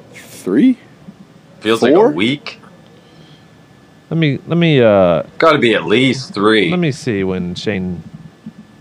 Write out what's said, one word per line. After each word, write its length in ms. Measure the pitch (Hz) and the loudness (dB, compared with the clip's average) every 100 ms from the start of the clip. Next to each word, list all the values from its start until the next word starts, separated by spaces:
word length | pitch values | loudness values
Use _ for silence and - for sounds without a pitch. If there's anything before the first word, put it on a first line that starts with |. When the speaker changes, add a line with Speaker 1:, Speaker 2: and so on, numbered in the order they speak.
| - | -20
Speaker 1:
Three? 680 | - - - - 107 254 247 - - - - - - _ - | -20 -20 -12 -2 2 2 0 -8 -20 -20 -20 -20 -20 _ -10
Speaker 2:
Feels 220 | 104 113 | -4 0
Speaker 1:
Four? 80 | 120 | 2
Speaker 2:
like 80 | 165 | 4
a 100 | 226 87 | 2 0
week. 440 | 113 147 - - - - - - _ - - - - _ _ _ _ - _ | -4 -4 -10 -20 -20 -20 -20 -20 _ -20 -20 -20 -20 _ _ _ _ -20 _
Speaker 3:
Let 80 | 160 | -2
me, 220 | 156 131 - | -2 -2 -4
let 100 | 165 | 0
me, 240 | 170 143 | 2 4
uh 420 | 113 101 90 82 - - | 4 4 4 2 -4 0
Speaker 2:
Gotta 200 | 165 151 | 2 2
be 160 | 117 | 2
at 120 | 98 82 | 0 0
least 480 | 110 131 127 127 | 0 2 -2 -8
three. 360 | 104 104 110 87 | -2 2 2 2
Speaker 3:
let 100 | 180 | 0
me 120 | 170 | -2
see 320 | 123 - 101 | -4 -6 -4
when 320 | 95 92 87 90 | -4 -4 -8 -8
Shane, 480 | - 98 92 85 - - - - - - - - | -6 -6 -6 -10 -14 -20 -20 -20 -20 -20 -20 -20